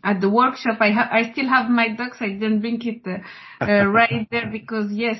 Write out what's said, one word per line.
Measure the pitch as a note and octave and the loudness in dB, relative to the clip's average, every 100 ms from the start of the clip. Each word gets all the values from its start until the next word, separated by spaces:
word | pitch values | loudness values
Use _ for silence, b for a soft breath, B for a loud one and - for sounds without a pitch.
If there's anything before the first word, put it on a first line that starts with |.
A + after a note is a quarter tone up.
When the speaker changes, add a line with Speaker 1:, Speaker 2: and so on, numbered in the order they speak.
| G3 | -2
Speaker 1:
at | G3 | 0
the | G3 | 2
workshop, | A3 B3+ C4 A#3+ A3 | 4 2 0 -4 0
I | G#3+ | 2
ha-, | G#3+ B3 | 2 2
I | A3 A#3 | 0 0
still | - C4 | -2 0
have | B3+ A3+ | 0 2
my | A#3+ A3+ | 2 2
docs. | A3 B3 - | -2 -8 -6
I | G#3+ | -6
didn't | G3 G#3+ G#3+ | -4 0 0
bring | A3+ A3+ | 0 -4
it, | A#3 A3 F#3 | -6 -8 -8
uh, | F3+ - - - - G3 | -10 -10 -20 -20 -6 0
uh, | G#3 G3+ | 4 4
Speaker 2:
<laughs> | |
Speaker 1:
right | G#3+ A#3 A#3 A3 | 4 4 0 -4
there | A#3 A3 | -4 -6
because, | G#3+ - A3 G#3 | -10 -6 -4 -4
yes, | G#3 A#3 A3 | -2 -2 -4